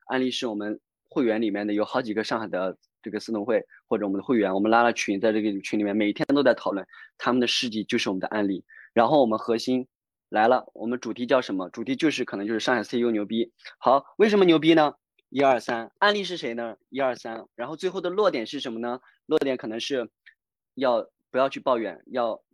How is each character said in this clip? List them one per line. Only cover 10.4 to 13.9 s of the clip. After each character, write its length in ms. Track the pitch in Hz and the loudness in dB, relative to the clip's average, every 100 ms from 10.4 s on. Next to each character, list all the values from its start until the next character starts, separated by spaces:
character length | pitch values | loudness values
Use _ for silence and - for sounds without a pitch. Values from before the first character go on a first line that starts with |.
| 113 | 4
了， 240 | 127 - | 4 0
我 120 | - 113 | -10 -6
们 140 | 123 | -6
主 120 | 120 | -6
题 140 | 107 120 | -6 0
叫 140 | 135 | 0
什 120 | 120 | 0
么？ 160 | 95 90 | -6 -6
主 120 | - | -8
题 140 | 113 131 | -6 0
就 120 | 160 | 0
是， 160 | 131 | 0
可 120 | 123 101 | -6 -6
能 100 | 104 | -4
就 80 | |
是 60 | 110 | -2
上 160 | 123 123 | 0 0
海 80 | |
C 160 | 107 123 | 0 -2
E 40 | |
O 60 | 120 | 0
牛 160 | 110 104 | 0 -2
逼。 260 | 113 113 _ - - | -2 -4 _ -20 -2
好， 260 | 127 | 4